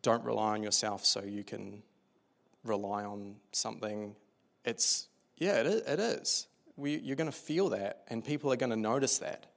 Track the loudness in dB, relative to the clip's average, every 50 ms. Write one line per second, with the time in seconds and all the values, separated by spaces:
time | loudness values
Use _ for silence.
0 | 6 4 4 4 4 0 0 2 2 2 2 0 0 0 0 2 0 0 -4 2
1 | 2 2 2 2 -2 -6 -6 -8 -8 -8 -8 -8 -8 -10 -12 -16 -18 _ _ _
2 | _ _ _ _ _ _ _ _ _ _ _ _ -4 -2 -2 0 0 -2 -2 -2
3 | -4 -4 -6 -8 -10 -10 -12 -16 _ _ -2 -2 -2 -2 -4 -6 -6 -6 -4 -4
4 | -6 -8 -10 -16 _ _ _ _ _ _ _ _ _ -4 0 2 4 4 4 0
5 | -2 _ _ _ _ _ _ -2 0 2 4 4 4 4 2 2 0 0 0 0
6 | 2 0 0 -2 0 -2 -2 -2 -2 _ _ _ _ -20 -12 -4 -2 -2 -2 -2
7 | -2 -4 -2 0 -2 -2 -4 -8 -6 -2 0 2 2 2 2 0 -2 -4 -6 -8
8 | -10 -6 -6 -6 -2 -2 -4 0 2 2 2 4 2 0 2 0 2 2 2 2
9 | 4 4 2 2 0 -4 -8 -8 -14 -20 _